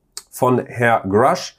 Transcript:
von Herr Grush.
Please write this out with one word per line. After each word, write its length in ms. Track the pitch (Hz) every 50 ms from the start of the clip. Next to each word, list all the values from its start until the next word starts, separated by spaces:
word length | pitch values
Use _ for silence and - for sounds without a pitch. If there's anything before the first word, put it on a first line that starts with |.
| _ _ _ - - _
von 340 | - - 131 123 123 120 -
Herr 360 | - - 120 120 120 117 - - 98
Grush. 480 | 98 104 123 147 180 - - - -